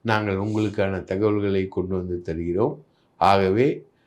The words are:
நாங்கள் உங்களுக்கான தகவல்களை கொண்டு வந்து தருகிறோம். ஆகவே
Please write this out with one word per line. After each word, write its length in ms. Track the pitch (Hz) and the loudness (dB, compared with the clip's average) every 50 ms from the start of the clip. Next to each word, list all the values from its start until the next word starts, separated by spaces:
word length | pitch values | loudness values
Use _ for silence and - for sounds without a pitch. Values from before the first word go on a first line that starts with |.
நாங்கள் 360 | _ 110 110 107 104 104 95 | _ 2 0 2 2 0 -2
உங்களுக்கான 680 | 95 101 107 107 107 107 107 98 104 98 98 95 92 90 | -2 -2 -2 0 0 0 0 0 0 -2 0 -2 -4 -4
தகவல்களை 640 | - 95 98 107 107 104 104 101 101 98 95 95 95 | -4 -2 0 2 2 2 2 0 0 0 0 -2 -2
கொண்டு 280 | - 98 90 92 95 | -4 -6 -4 -2 -4
வந்து 260 | 92 90 90 90 87 | -4 -4 -4 -6 -8
தருகிறோம். 640 | 87 - 82 82 85 85 85 95 113 147 151 - - _ _ _ _ _ _ | -6 -8 -6 -6 -4 -4 0 0 0 0 -2 -6 -16 _ _ _ _ _ _
ஆகவே 680 | _ 85 92 98 98 98 92 95 110 127 147 - - - _ _ _ _ | _ 4 4 4 4 4 2 2 2 2 2 0 -2 -10 _ _ _ _